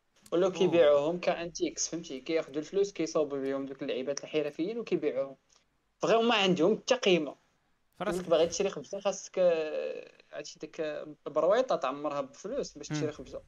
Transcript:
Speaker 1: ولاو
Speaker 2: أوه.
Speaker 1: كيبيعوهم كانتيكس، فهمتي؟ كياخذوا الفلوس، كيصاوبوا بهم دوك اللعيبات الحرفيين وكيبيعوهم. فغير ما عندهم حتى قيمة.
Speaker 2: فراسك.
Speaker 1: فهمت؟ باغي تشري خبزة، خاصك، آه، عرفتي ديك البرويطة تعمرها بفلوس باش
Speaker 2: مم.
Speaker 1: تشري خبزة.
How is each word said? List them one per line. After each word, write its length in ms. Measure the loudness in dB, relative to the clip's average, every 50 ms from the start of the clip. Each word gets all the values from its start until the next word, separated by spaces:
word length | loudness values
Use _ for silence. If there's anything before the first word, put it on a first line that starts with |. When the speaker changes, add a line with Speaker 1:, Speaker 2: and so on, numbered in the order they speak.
| _ _ _ _ _ -4
Speaker 1:
ولاو 180 | 0 2 2 2
Speaker 2:
أوه. 80 | 2 2
Speaker 1:
كيبيعوهم 600 | 2 4 6 6 8 8 8 6 4 2 -2 0
كانتيكس، 680 | 0 -2 -2 -2 -4 -8 -6 -4 -4 -4 -2 -4 -6 -6
فهمتي؟ 300 | -6 -8 -8 -10 -12 -10
كياخذوا 380 | -6 -2 -2 -2 -2 -2 -6 -8
الفلوس، 360 | -6 -2 0 0 0 0 0
كيصاوبوا 440 | -2 -4 0 2 0 0 0 0 -2
بهم 280 | -2 -2 -2 -2 -4
دوك 160 | -6 -8 -8 -6
اللعيبات 400 | -4 -4 -4 -4 -4 -4 -6 -6
الحرفيين 560 | -2 -2 -2 -2 -2 -4 -4 -4 -4 -4 -6
وكيبيعوهم. 560 | -4 -2 -2 0 0 -2 -2 -2 -4 -6 -8 -14 _ _ _ _ _ _ _ _ _ _ _ _
فغير 200 | 0 2 4 4
ما 140 | 4 4 4
عندهم 420 | 4 4 4 4 4 4 2 2 0
حتى 180 | 2 0 0
قيمة. 400 | 2 4 4 4 4 2 -2 -8 -14 _ _ _ _ _ _ _ _ _ _ _ _
Speaker 2:
فراسك. 180 | -4 -4 -4 -4
Speaker 1:
فهمت؟ 120 | 0 2
باغي 180 | 4 4 4 2
تشري 220 | 2 0 -2 -2
خبزة، 300 | -2 -4 -10 -10 -12 -4
خاصك، 400 | -4 -4 -4 -4 -10 -8 0 2
آه، 720 | 4 4 4 4 0 -2 -4 -4 -4 -4 -6 -8 -10 -14 -20 -20 -20 _ -12
عرفتي 260 | -12 -12 -12 -12 -14
ديك 220 | -14 -12 -8 -6 -6 -4 -4 -6 -10 -10 -14 -12 _ -2
البرويطة 480 | 0 2 4 6 6 4 4 2 0
تعمرها 460 | 0 0 -2 -4 -2 -4 -4 -2 -2
بفلوس 560 | -4 -6 -10 -12 -10 -8 -6 -6 -6 -6 -8 -14
باش 140 | -10 -6
Speaker 2:
مم. 60 | -4 -4
Speaker 1:
تشري 140 | -4 -4
خبزة. 300 | -6 -8 -14 -14 -14 -16 -16